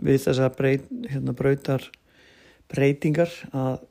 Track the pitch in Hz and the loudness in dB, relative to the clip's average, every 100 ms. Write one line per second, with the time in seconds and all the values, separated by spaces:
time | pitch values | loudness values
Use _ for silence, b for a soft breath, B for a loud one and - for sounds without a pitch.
0 | - 135 147 131 131 - 135 139 - 247 | 2 2 2 2 0 0 0 0 -4 -10
1 | - 135 131 123 139 139 - 131 - - | -8 -4 -4 0 0 0 0 -4 -4 -20
2 | b b b b b b - - 139 143 | b b b b b b -8 2 2 2
3 | 156 151 170 - - 135 131 127 - | 0 2 0 -2 -8 -4 -2 -4 -10